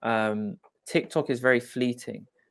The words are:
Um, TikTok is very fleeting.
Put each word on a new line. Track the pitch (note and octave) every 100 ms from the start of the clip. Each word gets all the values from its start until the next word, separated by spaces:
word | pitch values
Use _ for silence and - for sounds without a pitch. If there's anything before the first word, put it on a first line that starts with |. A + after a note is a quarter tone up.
Um, | A#2 A2+ G#2+ G#2+ G#2 - _ _ -
TikTok | E3+ - D#3+ C#3
is | B2
very | B2+ A#2+
fleeting. | A#2+ B2+ B2 B2 - G#2+ - _ _